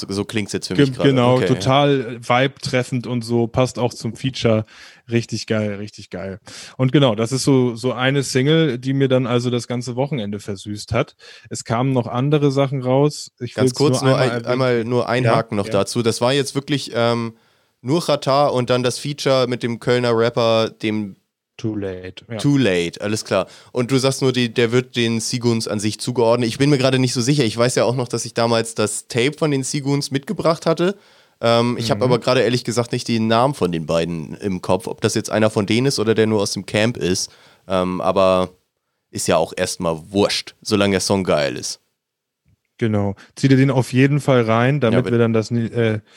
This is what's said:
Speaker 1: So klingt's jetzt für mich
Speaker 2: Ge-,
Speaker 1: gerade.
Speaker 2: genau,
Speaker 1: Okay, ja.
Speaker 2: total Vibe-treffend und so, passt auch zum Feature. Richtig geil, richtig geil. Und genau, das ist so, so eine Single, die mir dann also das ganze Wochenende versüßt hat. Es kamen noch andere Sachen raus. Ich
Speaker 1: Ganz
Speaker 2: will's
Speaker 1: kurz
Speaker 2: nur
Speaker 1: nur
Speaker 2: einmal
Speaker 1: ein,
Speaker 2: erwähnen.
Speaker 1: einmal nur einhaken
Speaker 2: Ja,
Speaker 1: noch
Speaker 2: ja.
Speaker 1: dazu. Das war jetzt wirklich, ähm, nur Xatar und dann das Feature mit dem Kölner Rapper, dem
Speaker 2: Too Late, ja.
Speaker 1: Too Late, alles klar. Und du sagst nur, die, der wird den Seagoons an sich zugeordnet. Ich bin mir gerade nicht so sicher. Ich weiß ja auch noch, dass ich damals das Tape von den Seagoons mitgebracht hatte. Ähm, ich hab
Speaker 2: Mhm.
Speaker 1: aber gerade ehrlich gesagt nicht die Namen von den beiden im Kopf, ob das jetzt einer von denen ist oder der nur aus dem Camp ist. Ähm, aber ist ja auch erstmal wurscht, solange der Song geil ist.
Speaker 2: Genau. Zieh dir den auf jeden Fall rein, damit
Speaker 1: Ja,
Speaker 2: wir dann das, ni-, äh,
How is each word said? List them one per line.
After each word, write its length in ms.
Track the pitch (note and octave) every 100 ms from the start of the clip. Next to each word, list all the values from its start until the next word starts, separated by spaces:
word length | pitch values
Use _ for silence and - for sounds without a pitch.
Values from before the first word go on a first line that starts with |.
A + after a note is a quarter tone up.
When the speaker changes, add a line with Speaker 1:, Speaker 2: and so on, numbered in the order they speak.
| -
Speaker 1:
So 180 | G2 G2+
klingt's 260 | A2 G2+
jetzt 140 | F#2+ -
für 60 |
mich 100 | F#2+
Speaker 2:
Ge-, 100 | C#3
Speaker 1:
gerade. 140 | B2+ C#3
Speaker 2:
genau, 280 | C3 B2 B2+
Speaker 1:
Okay, 100 | F#2
ja. 60 |
Speaker 2:
total 680 | B2+ G#2+ C3+ C#3+ C3+ A2+ A#2+
Vibe-treffend 840 | A#2+ B2 C3+ - - B2+ A#2+ B2+ A2
und 160 | B2
so, 240 | A2+ A#2 A#2
passt 320 | - B2+ -
auch 160 | A#2+
zum 200 | - A#2
Feature. 520 | G#2 C3 - A#2 A2 A2+ - - - -
Richtig 360 | A#2 A2 A2 -
geil, 300 | A2 G#2+ G2+
richtig 340 | G#2 - G2+
geil. 280 | F2+ F#2+ F#2 - - - -
Und 160 | C3
genau, 220 | D3+ C3+
das 180 | G#2 A#2
ist 120 | C3
so, 300 | D3 C3 B2
so 200 | A#2 B2+
eine 280 | A#2 B2+ C#3+
Single, 560 | B2 C3 C3+ D#3+ D#3+ A#2+
die 140 | C3
mir 160 | C#3 C3+
dann 180 | B2+ B2
also 220 | B2 B2
das 180 | A#2+ -
ganze 300 | B2 A#2+ A#2+
Wochenende 420 | C#3+ D3 G2+ G2+
versüßt 540 | - G2 G#2+ G#2 -
hat. 240 | A2+ - _ - - -
Es 160 | A2
kamen 280 | - A#2 C3+
noch 120 | C3 A2
andere 460 | A#2+ C#3+ D3+ C#3+
Sachen 300 | C3+ C3+ C3+
raus. 500 | B2 C3 D3 - - _
Ich 140 | A#2+
Speaker 1:
Ganz 160 | - C3
Speaker 2:
will's 40 |
Speaker 1:
kurz 280 | A#2+ C#3+ B2+
Speaker 2:
nur 80 | C3+
Speaker 1:
nur 80 | C3
Speaker 2:
einmal 100 | C3
Speaker 1:
ein, 20 | A#2+
Speaker 2:
erwähnen. 80 | A#2
Speaker 1:
einmal 320 | B2+ B2+ A#2+
nur 240 | A2+ B2 -
einhaken 480 | A#2+ A#2+ A2+ A2 G#2
Speaker 2:
Ja, 60 |
Speaker 1:
noch 60 | G2
Speaker 2:
ja. 40 |
Speaker 1:
dazu. 300 | G2+ G2+ A#2+
Das 180 | A#2 -
war 140 | A#2+
jetzt 200 | C#3+ C3
wirklich, 380 | C#3+ C#3 C#3+ -
ähm, 380 | A#2 A#2 A#2 A#2 A2+ _ _ _ _
nur 160 | A#2+ E3
Xatar 520 | E3 C#3+ - C3+ C#3+
und 160 | B2+ B2
dann 140 | B2
das 140 | B2 -
Feature 480 | C#3+ D3 C#3+ C3 B2
mit 160 | B2
dem 160 | A#2+ A#2
Kölner 360 | - B2 B2 A2+
Rapper, 540 | A#2 A#2+ A2+ A2+ A2+
dem 460 | - A2 G#2+ G#2 F2+ _ _ _ -
Speaker 2:
Too 180 | A2+ G#2+
Late, 480 | G2 F#2 F#2 - -
ja. 80 | A2+
Speaker 1:
Too 180 | C#3+ C#3+
Late, 440 | A2+ F2+ E2+ -
alles 240 | G#2 G#2+
klar. 220 | - G2+ F2 - -
Und 180 | B2+ A#2+
du 80 | C3
sagst 240 | C3+ C3+
nur, 100 | C3+
die, 220 | B2+ A#2+
der 180 | A2 A#2
wird 240 | B2 B2+ B2
den 240 | A#2 A2+
Seagoons 480 | - A#2+ A#2+ A2+ -
an 120 | G#2+
sich 200 | G#2+ -
zugeordnet. 480 | - B2 A2+ A#2+ A#2
Ich 100 | A2+
bin 120 | C#3
mir 80 | C#3+
gerade 200 | C3 C3
nicht 140 | B2+
so 80 | C3
sicher. 240 | A#2+ D3
Ich 120 | A2+ A2+
weiß 180 | A#2+
ja 100 | C3+
auch 100 | A2+
noch, 140 | C3 A#2+
dass 160 | A#2+
ich 100 | A#2
damals 400 | - A#2 A2+ A2+
das 320 | - G#2+ - -
Tape 240 | B2 C3 D3
von 140 | D#3
den 120 | C3+
Seagoons 480 | C3 D3 C3+ C#3+ -
mitgebracht 540 | C3+ - F#3+ D#3 D#3+
hatte. 320 | E3 D#3+ F3 G3+ _ _ _ _
Ähm, 360 | A#2+ A#2 A#2+ A#2
ich 120 | A#2
hab 80 | G#2
Speaker 2:
Mhm. 60 |
Speaker 1:
aber 160 | B2+ B2
gerade 200 | C3 B2+
ehrlich 240 | A2 B2
gesagt 280 | - A2+ A2+
nicht 140 | - -
die 140 | A#2
Namen 340 | A2 A2+ C3
von 160 | C#3+ F2+
den 140 | E2+ D#2
beiden 480 | E2+ E2 E2+ D2+
im 280 | - G2+ F#2
Kopf, 240 | - F#2 -
ob 140 | -
das 120 | A2
jetzt 160 | A2+ -
einer 200 | G#2+ A2
von 160 | A2+ G2+
denen 200 | A2 C3+
ist 100 | C#3
oder 160 | G#2+
der 120 | A2 A2
nur 140 | A2
aus 120 | G2+
dem 140 | - -
Camp 300 | G#2+ A2 B2
ist. 340 | E2+ F#2+ - - - _ -
Ähm, 320 | F#2 F2+ F#2
aber 500 | F#2 F#2+ F#2+ F#2 F#2 - _ _ _ _ _
ist 180 | G#2 -
ja 80 | E2+
auch 160 | E2 -
erstmal 440 | F2+ - F2 E2 F2
wurscht, 440 | G2+ G#2 - - _
solange 300 | - G#2 G2+
der 80 | F#2+
Song 220 | - G2
geil 340 | F#2 D#2+ C#2+ B1
ist. 240 | - - _ _ _ _ _ _ _ _ _ -
Speaker 2:
Genau. 360 | A2+ G#2 G2+ G2 - -
Zieh 120 | C3+
dir 80 | C3
den 140 | C#3
auf 220 | C3 A#2+
jeden 280 | B2+ C#3 C#3+
Fall 220 | C#3 B2+
rein, 380 | A2 A2+ B2 D3
damit 240 | A#2+ A#2
Speaker 1:
Ja, 60 | G#2
Speaker 2:
wir 60 | A#2
dann 140 | A#2
das, 180 | A2+ G#2+
ni-, 160 | A#2+ A2+
äh, 340 | A#2+ A2+ G#2+ -